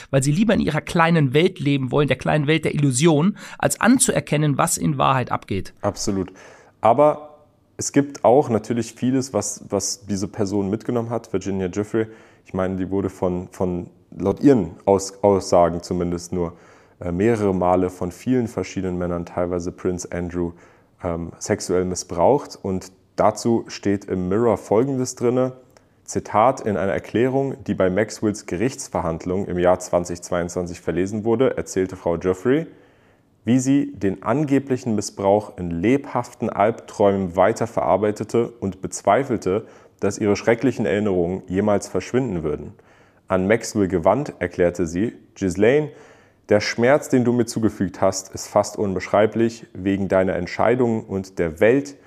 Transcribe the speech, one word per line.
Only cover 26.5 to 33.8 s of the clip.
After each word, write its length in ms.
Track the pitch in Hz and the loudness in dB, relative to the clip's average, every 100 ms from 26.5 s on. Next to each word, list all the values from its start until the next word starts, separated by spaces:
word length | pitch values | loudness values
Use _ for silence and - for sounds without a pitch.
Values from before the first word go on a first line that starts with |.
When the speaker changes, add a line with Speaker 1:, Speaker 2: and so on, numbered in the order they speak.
| 131 | 2
Speaker 2:
„In 160 | 110 98 | -2 -2
einer 160 | 95 | -2
Erklärung, 680 | 69 - 107 127 131 139 - - | -2 -2 0 0 0 -2 -4 -4
die 80 | |
bei 160 | 98 92 | 0 2
Maxwells 560 | 92 110 - 110 101 - | 2 -2 -2 -2 -2 -6
Gerichtsverhandlung 1000 | 87 120 - - - 87 82 90 90 92 | -4 -2 -4 -8 -4 -4 -4 -4 -4 -4
im 140 | 90 | 2
Jahr 200 | 87 92 | 4 2
zwanzig 420 | - 87 87 87 | 2 -2 -2 -8
zweiundzwanzig 580 | - 87 87 92 87 87 | -6 -4 -4 -4 -6 -8
verlesen 460 | - 82 95 107 107 | -4 -2 -2 -2 0
wurde, 320 | 113 131 - | 2 2 0
erzählte 400 | - 95 92 87 | -4 -2 -2 -4
Frau 200 | 90 82 | -4 -2
Giuffre, 500 | 90 92 120 143 170 - _ _ _ _ _ _ | 0 0 0 0 -2 -12 _ _ _ _ _ _
wie 160 | 110 127 | 0 2
sie 340 | 131 139 | 2 2